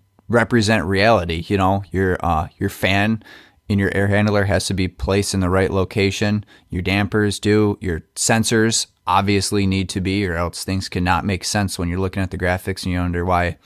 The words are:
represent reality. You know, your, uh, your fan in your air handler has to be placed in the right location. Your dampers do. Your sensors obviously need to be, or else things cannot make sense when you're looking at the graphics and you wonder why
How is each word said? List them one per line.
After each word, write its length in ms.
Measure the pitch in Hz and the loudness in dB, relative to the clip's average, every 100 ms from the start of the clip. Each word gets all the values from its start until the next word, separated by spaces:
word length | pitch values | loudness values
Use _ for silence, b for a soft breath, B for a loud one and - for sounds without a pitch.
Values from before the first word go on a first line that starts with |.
| _ _ - | _ _ -2
represent 560 | 113 113 120 104 110 82 | 0 2 2 2 2 0
reality. 580 | 98 107 110 85 82 82 | 2 4 4 2 -4 -2
You 100 | 101 | 2
know, 260 | 95 98 101 | 2 0 -2
your, 260 | 90 95 90 85 | 0 0 0 0
uh, 220 | 80 76 - | 0 -2 -4
your 120 | 98 | -6
fan 540 | - 95 98 104 110 B B B B - | -2 0 0 0 -2 B B B B -4
in 80 | 101 | 0
your 140 | 98 | 0
air 140 | - 101 | 0 0
handler 380 | 101 107 101 101 | 2 2 2 2
has 200 | 90 - | 0 -2
to 60 | |
be 140 | 98 92 | -2 -4
placed 480 | - - 98 98 98 | -4 -2 0 0 0
in 40 | |
the 100 | 90 | 0
right 180 | 95 95 | 2 2
location. 720 | 95 92 - 98 95 107 104 - b b | 0 -2 0 -2 0 -2 -2 -4 b b
Your 120 | 92 | -6
dampers 580 | 92 98 101 110 104 101 | -2 0 0 0 0 0
do. 380 | 104 107 104 101 | 2 4 2 0
Your 200 | 92 82 - - | -4 -6 -6 -4
sensors 720 | - 117 110 117 110 110 - _ - | 0 0 2 2 2 0 -4 _ 0
obviously 600 | 92 98 101 95 104 98 | 2 2 2 0 0 0
need 200 | 95 92 | 0 -2
to 120 | 101 | -4
be, 240 | 92 98 98 | -2 0 0
or 100 | 85 | -2
else 280 | 85 - | -4 -6
things 260 | - 95 - | -6 -6 -4
cannot 360 | - 90 87 98 | -2 0 0 0
make 180 | 92 | -4
sense 340 | - 107 98 - | -2 -2 -2 -2
when 120 | 87 | -4
you're 100 | 90 | -2
looking 240 | 95 98 | -4 -4
at 80 | 92 | -6
the 80 | 90 | -2
graphics 440 | 87 92 - 92 | -2 -2 -4 -6
and 80 | 92 | -4
you 40 | 87 | -2
wonder 260 | 90 87 | -2 -2
why 340 | 87 87 87 82 | 0 0 0 -4